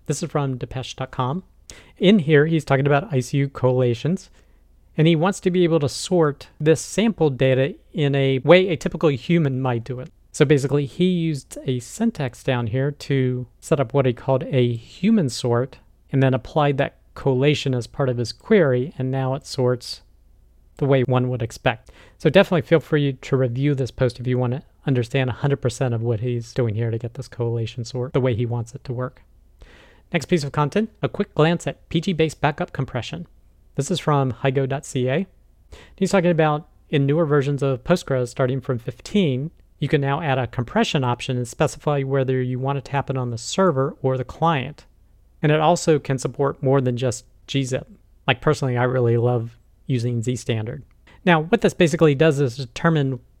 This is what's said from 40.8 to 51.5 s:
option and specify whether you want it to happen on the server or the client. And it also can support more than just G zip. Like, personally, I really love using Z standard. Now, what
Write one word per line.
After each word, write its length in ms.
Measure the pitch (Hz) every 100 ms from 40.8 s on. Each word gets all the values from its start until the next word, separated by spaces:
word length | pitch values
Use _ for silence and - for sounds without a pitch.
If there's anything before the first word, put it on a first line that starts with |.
| 226 151
option 320 | 123 123 - 123
and 100 | 120
specify 560 | - 151 - 151 143
whether 380 | 135 139 131 131
you 180 | 127 123
want 200 | 135 139
it 80 | -
to 60 |
happen 260 | 143 - 135
on 120 | 123
the 60 | 117
server 600 | - - 190 131 139 -
or 160 | 131 131
the 80 |
client. 640 | 127 - 165 147 139 - - _ _ _ _ _
And 100 | 151
it 80 | 156
also 380 | 156 175 - 151
can 180 | - 135
support 460 | 139 123 139 -
more 180 | 131 139
than 160 | 127 120
just 300 | 127 - - _ -
G 160 | 139
zip. 240 | 127 127 - 101 _ _ -
Like, 140 | 123
personally, 380 | 156 147 135 120
I 60 |
really 340 | 127 127 117 117
love 400 | 120 120 113 - _ _ -
using 360 | 127 120 120
Z 140 | 110 127
standard. 480 | - 110 110 143 - _ _ - 185
Now, 160 | 165
what 180 | 160